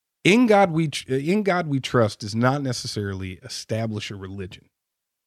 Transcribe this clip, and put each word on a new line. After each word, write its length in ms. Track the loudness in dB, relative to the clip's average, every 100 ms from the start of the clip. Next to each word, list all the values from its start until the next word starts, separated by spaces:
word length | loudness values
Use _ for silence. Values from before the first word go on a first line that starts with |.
| _ _ 4
"In 200 | 6 6
God 260 | 6 4
we 180 | 2 -2
tr-, 200 | -4 -4
in 300 | -2 0 0
God 240 | 0 -2 0
we 120 | -2
trust" 400 | 0 2 2 0
does 160 | -6 0
not 260 | 2 2
necessarily 800 | -2 -4 -6 -6 -6 -6 -8 -10
establish 680 | -14 -12 -6 -4 -4 -6 -8
a 40 | -12
religion, 500 | -12 -12 -12 -14 _ _ _ _ _ _